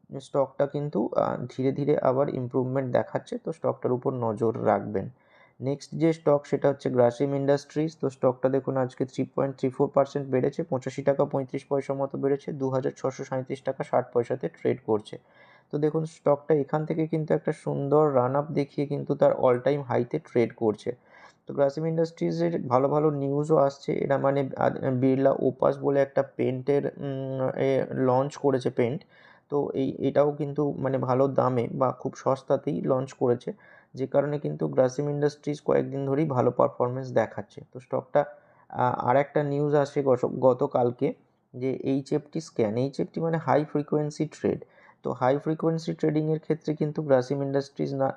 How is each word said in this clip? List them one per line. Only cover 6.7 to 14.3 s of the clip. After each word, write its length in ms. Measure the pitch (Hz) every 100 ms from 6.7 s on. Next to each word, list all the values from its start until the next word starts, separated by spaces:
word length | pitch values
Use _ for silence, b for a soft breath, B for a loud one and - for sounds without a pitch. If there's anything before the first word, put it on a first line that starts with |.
| 135 135
গ্রাসিম 440 | 127 120 120 143
ইন্ডাস্ট্রিজ। 640 | 139 139 143 - 156 160 -
তো 100 | 135
স্টকটা 380 | - 135 127 131
দেখুন 280 | 135 131 135
আজকে 280 | 123 -
থ্রি 220 | 131 - 131
পয়েন্ট 220 | - 139 131
থ্রি 140 | 131
ফোর 180 | - 143
পার্সেন্ট 400 | 143 139 143 135
বেড়েছে, 340 | 127 139 -
পঁচাশি 400 | 165 175 135 135
টাকা 220 | 139 139
পঁয়ত্রিশ 420 | 143 143 131 139 -
পয়সা 260 | 139 135
মতো 240 | 139 135 139
বেড়েছে, 340 | 139 139 -
দু 180 | 151 135
হাজার 220 | 131 143 -
ছশো 280 | 135 131
সাঁইত্রিশ 380 | 139 131 131 135
টাকা 220 | - 131
ষাট 280 | - 127 123
পয়সাতে 360 | 120 117